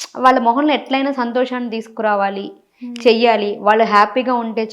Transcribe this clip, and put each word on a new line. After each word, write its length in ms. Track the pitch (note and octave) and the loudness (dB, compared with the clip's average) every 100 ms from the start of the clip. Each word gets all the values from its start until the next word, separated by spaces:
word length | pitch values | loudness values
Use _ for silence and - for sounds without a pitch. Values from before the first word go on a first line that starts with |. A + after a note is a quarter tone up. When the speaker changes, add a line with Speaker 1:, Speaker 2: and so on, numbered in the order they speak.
| - - | -16 0
Speaker 1:
వాళ్ళ 220 | B3+ C4 | 2 4
మొహంలో 340 | A#3 A#3+ D4+ | 2 0 0
ఎట్లయినా 380 | C#4+ - C4+ C#4 | 0 -2 -4 -2
సంతోషాన్ని 580 | C4+ A#3 A#3 B3 B3+ A#3+ | -4 -4 -2 -2 -4 -6
తీసుకురావాలి, 840 | A3+ A3+ A3+ G#3+ G3+ G3 G3 G3+ - _ _ B3 | -8 -10 -6 -2 0 -2 -4 -10 -16 _ _ -14
Speaker 2:
Hmm. 220 | A#3+ A#3+ | 0 2
Speaker 1:
చెయ్యాలి, 500 | A3+ A#3+ A3 G#3 G3+ | 4 4 2 0 -2
వాళ్ళు 240 | G3+ A3 | 2 4
హ్యాపీగా 500 | A3 G#3 G#3+ B3+ B3+ | 4 4 4 0 -2
ఉంటే 360 | B3 A3+ A3 A3 | -4 -4 -6 -6